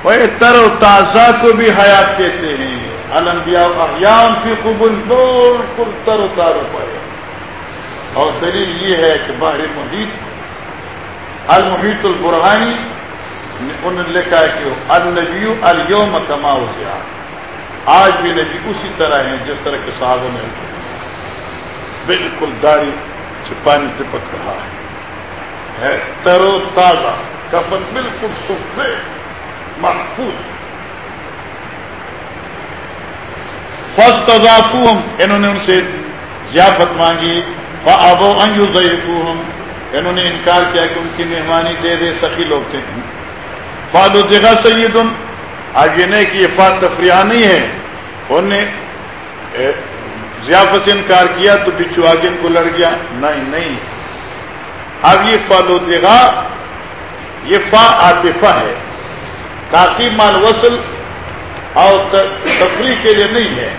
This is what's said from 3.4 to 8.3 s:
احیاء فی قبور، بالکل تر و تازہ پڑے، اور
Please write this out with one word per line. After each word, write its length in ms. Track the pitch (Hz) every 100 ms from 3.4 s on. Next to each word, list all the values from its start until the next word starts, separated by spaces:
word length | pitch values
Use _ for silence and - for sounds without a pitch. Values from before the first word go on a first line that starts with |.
| 160 175
احیاء 640 | 175 170 160 160 190 226 233 220
فی 100 | 226 220
قبور، 260 | 220 208 226
بالکل 1000 | 208 196 247 254 254 247 240 - - 226 - -
تر 140 | 214
و 80 | 190 185
تازہ 380 | 165 156 -
پڑے، 240 | - 120 110 - - - - - - - - - - -
اور 180 | - 151